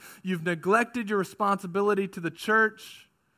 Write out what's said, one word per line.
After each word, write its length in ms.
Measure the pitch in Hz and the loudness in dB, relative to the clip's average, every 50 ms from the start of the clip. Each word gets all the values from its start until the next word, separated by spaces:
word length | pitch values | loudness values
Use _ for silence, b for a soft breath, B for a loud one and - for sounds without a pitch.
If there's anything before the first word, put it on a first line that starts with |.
| B B B B B | B B B B B
You've 220 | 185 185 170 160 | -4 -4 -2 -2
neglected 640 | 180 175 160 143 180 202 226 240 233 - 247 226 196 | -2 -4 -2 0 2 4 4 2 0 -4 -6 -4 -2
your 100 | 214 202 | -2 -2
responsibility 880 | 185 - - - 214 202 196 185 - 180 170 196 202 208 208 190 202 190 | -2 -2 -4 -2 0 0 0 0 -2 -4 -2 0 2 2 2 2 0 -4
to 120 | - 190 | -4 -6
the 100 | 165 165 | -8 -8
church. 800 | 156 - - 214 214 220 220 214 214 - - - - - - _ _ _ _ _ _ | -8 -6 -2 2 4 4 4 2 0 -4 -20 -20 -20 -20 -20 _ _ _ _ _ _